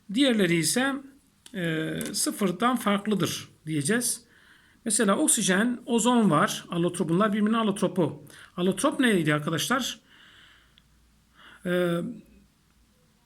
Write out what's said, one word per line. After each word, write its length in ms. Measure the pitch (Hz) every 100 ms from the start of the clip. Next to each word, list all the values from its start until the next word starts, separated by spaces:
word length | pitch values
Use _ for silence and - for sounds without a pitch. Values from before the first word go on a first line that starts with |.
| -
Diğerleri 420 | 208 277 220 175 170
ise, 380 | 156 247 269 277 - - _ _ -
e, 440 | 196 170 160 160 160 -
sıfırdan 640 | - 302 - 190 175 240 247
farklıdır 720 | 202 202 214 185 - - - - 156
diyeceğiz. 540 | 156 147 233 233 - - _ _ - _ _
Mesela 340 | 226 220 202 214
oksijen, 600 | 302 240 180 185 240 240 -
ozon 440 | 233 233 240 202
var. 340 | 151 208 - -
Allotrop, 380 | 175 170 175 160
bunlar 240 | 170 214
birbirinin 200 | 214 208
allotropu. 720 | 233 220 202 180 180 143 - - - - -
Allotrop 440 | 185 180 294 -
neydi 340 | 247 190 156
arkadaşlar? 640 | 147 151 160 - 220 - - _ - - - - - _ _ _ _ _ _ _ _ - - 180
E, 340 | 180 175 170 233 - - - _ _ _ _ _ _ _ _